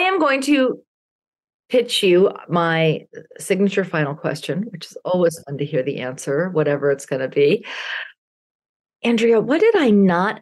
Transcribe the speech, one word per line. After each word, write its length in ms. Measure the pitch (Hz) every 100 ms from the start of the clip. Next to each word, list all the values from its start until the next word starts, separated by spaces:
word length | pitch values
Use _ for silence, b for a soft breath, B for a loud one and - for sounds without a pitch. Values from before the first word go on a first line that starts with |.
| 370
am 140 | 381
going 200 | 302 269
to 380 | 269 285 254 - _ _ _ _ _ _ _ _ -
pitch 320 | 247 233 -
you 260 | 190 175 196 - -
my 560 | 175 165 160 160 143 - - - -
signature 440 | - 190 202 196
final 320 | 185 160 143
question, 520 | 147 156 143 - 143 220
which 160 | 165 -
is 100 | -
always 320 | 180 180 170 160
fun 180 | - 143
to 60 |
hear 180 | 143 139
the 160 | 131 -
answer, 500 | 127 135 151 143 180
whatever 420 | 160 143 143 143
it's 140 | 135 -
gonna 200 | 135 135
be. 400 | 143 143 202 B B B B B _ _ _ _ _ _ _ _ _
Andrea, 380 | 233 233 233 226
what 200 | 220 320
did 140 | 440
I 160 | 415 254
not 500 | 208 190 175 202 -